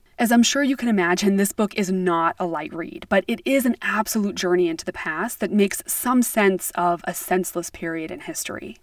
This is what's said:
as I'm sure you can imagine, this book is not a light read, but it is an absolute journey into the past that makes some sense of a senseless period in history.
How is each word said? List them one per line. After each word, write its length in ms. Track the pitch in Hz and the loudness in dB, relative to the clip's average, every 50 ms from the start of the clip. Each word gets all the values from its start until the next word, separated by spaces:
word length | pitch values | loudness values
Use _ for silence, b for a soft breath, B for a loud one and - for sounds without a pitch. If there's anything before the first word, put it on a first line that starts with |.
| _ _ _ - | _ _ _ -2
as 140 | 240 220 | 0 4
I'm 120 | 240 240 233 | 6 6 6
sure 200 | - - 277 285 | 6 4 2 2
you 120 | 262 269 | 2 0
can 140 | - 233 240 | 0 0 2
imagine, 460 | 220 196 175 175 180 180 208 202 196 | 2 2 4 2 2 2 4 2 4
this 160 | 196 202 196 | 4 2 0
book 240 | - - 214 202 - | 0 0 -2 -2 0
is 160 | - 202 180 | -2 -2 0
not 440 | 190 185 180 180 170 165 165 165 165 - | 0 0 0 2 2 2 2 0 0 -2
a 60 | 185 | -4
light 280 | 170 165 147 156 - 156 | -4 -4 -6 -8 -8 -8
read, 320 | 165 - - - - - - | -10 -10 -10 -12 -14 -6 0
but 160 | 202 190 - - | 0 2 2 0
it 120 | 233 - - | -2 -4 0
is 200 | - 269 277 240 | 0 2 2 4
an 120 | 254 - - | 2 0 0
absolute 540 | - 196 196 208 214 - - 220 202 202 170 | -2 -2 -2 -2 -2 -2 -2 -2 -2 -2 -2
journey 320 | 185 190 180 180 180 180 165 | -2 0 2 2 4 2 2
into 160 | 165 - - | 0 -4 -8
the 80 | - | -10
past 480 | - - - 170 156 160 202 240 - - | -10 -8 -6 -6 -4 -4 -4 -6 -4 -4
that 120 | 214 180 | -4 0
makes 320 | - 208 202 202 - - - - | 2 4 2 2 2 -4 -6 -6
some 360 | - - - 247 262 254 240 | -6 -4 -2 2 2 2 2
sense 480 | - - 226 202 196 190 175 - - - | 2 2 2 4 4 2 2 -2 -6 -4
of 260 | 175 175 175 175 165 - | 0 0 0 0 0 -4
a 80 | 180 180 | -6 -8
senseless 560 | - - - 185 185 180 - - 175 170 - | -8 -4 -2 -2 0 0 -2 -4 -6 -8 -8
period 420 | - - 175 165 165 160 160 160 | -10 -8 -8 -6 -6 -6 -8 -8
in 100 | - 294 | -10 -12
history. 560 | - - - - - - - - - - 220 - | -12 -10 -10 -8 -8 -8 -10 -10 -12 -14 -16 -18